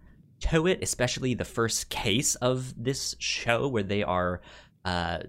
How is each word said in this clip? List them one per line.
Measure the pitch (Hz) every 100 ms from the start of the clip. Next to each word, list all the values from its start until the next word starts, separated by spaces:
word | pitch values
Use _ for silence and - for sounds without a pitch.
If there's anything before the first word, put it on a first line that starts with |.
| - - - -
to | - 160 170
it, | -
especially | - - 123 123 131
the | 110 -
first | - 113 - -
case | - - 110 - -
of | 123 127 127 -
this | 120 135 - -
show | - - 120 120 139
where | 117
they | 95 101
are, | 92 90 90 90 - - - _
uh, | 90 90 85 87